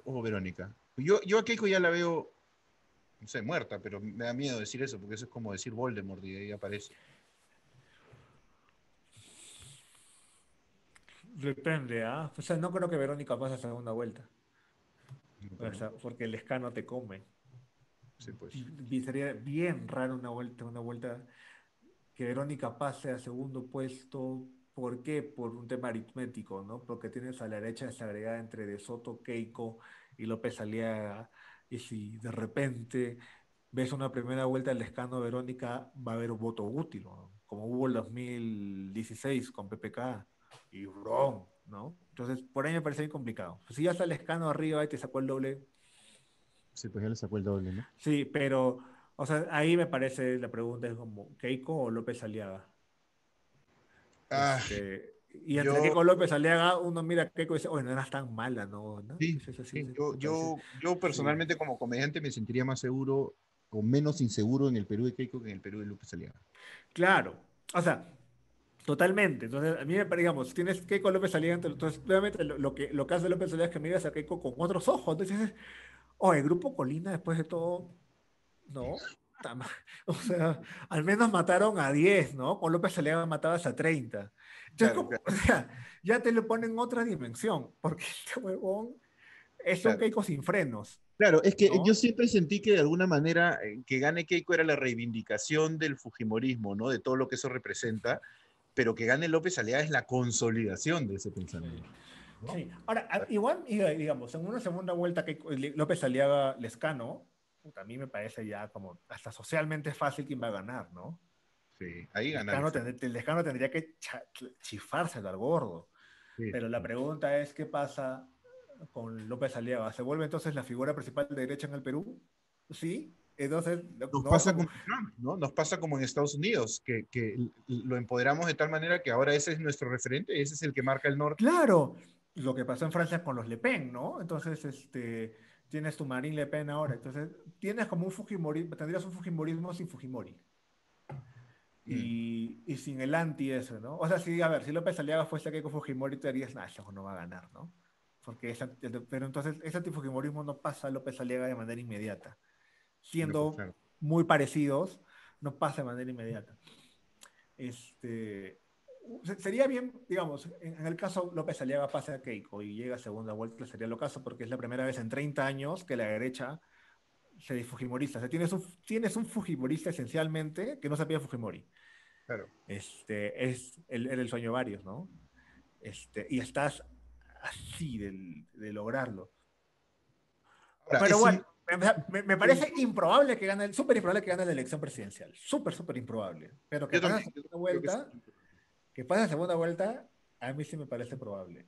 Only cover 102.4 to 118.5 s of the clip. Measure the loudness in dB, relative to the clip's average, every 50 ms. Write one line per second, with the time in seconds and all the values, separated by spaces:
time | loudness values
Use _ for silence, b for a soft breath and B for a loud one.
102.4 | -10 -8 -6 -6 -6 -8 -12 -10 -4 -2 -2 -2 0 0 -2 -2 0 0 2 2
103.4 | 4 4 2 0 -2 -2 2 4 4 4 4 2 2 0 0 -2 -4 -8 -6 -6
104.4 | -4 -4 -4 -2 -2 -2 -4 -2 -2 -2 0 2 2 2 2 0 -2 -2 -4 -6
105.4 | -4 -4 -2 -2 -2 -2 0 0 2 2 2 2 2 2 4 6 6 6 6 6
106.4 | 4 4 2 -2 -6 -8 -6 -2 -2 -2 -2 -2 -6 -8 -8 -10 -14 _ _ _
107.4 | _ _ _ _ -20 -20 -16 -16 -14 -12 -10 -10 -10 -8 -6 -6 -6 -6 -8 -8
108.4 | -8 -8 -8 -8 -10 -10 -12 -12 -12 -14 -16 -16 _ -18 -16 -14 -14 -14 -14 -12
109.4 | -8 -2 -2 0 0 0 -4 -4 -4 -6 -4 -2 -2 -2 -2 -4 -6 -6 -6 -4
110.4 | -4 -4 -4 -4 -6 -8 -8 -10 -10 -12 -14 -14 -12 -12 -14 -14 _ _ _ _
111.4 | _ _ _ _ _ _ _ -12 -12 -12 -10 -12 -12 -8 -4 -4 -2 -2 -2 -2
112.4 | -2 0 0 2 2 2 0 0 -4 -4 -6 -4 -4 -4 -4 -4 0 0 2 2
113.4 | 2 0 0 0 0 0 0 -2 -6 -6 -12 -14 -10 -10 -10 -10 -12 _ -16 -14
114.4 | -14 -14 -16 _ -14 -12 -10 -10 -8 -4 -2 0 0 0 -2 -6 -6 -6 -4 -2
115.4 | 0 2 2 2 0 -2 -8 -10 -14 _ b b b b b b b b b -6
116.4 | -4 -4 -2 -2 -2 -2 -2 -2 -2 -2 -4 -2 -2 -2 -2 -2 0 2 2 2
117.4 | 0 -2 -6 -8 -8 -4 -2 -4 -4 -4 -4 -6 -4 -4 -6 -8 -12 -18 _ _
118.4 | _ -20